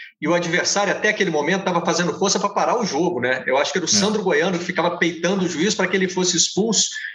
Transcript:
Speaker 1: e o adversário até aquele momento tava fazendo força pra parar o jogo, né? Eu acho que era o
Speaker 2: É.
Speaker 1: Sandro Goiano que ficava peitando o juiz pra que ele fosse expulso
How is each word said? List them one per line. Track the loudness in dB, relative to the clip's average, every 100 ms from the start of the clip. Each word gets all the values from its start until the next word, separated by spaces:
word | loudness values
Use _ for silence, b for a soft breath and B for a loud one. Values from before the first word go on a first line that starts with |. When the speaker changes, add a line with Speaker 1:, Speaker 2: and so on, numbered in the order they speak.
| B -6
Speaker 1:
e | 0
o |
adversário | 0 0 0 0 0 0
até | 0 0
aquele | 2 0
momento | 0 0 0 0
tava | 0 0
fazendo | 0 -2 0
força | 0 2
pra | 0
parar | 0 0 0
o | 0
jogo, | 0 0 0
né? | 0 0 0
Eu | 0
acho | 2
que | -2
era | 0
o |
Speaker 2:
É. |
Speaker 1:
Sandro | 2 2 0
Goiano | 0 2 2 -2
que |
ficava | -2 -2 -2 0
peitando | -2 0 -2 0
o | 0
juiz | 0 0 0
pra | 0
que | 0
ele | 0
fosse | 0 0 0
expulso | 0 0 2 2 0 B B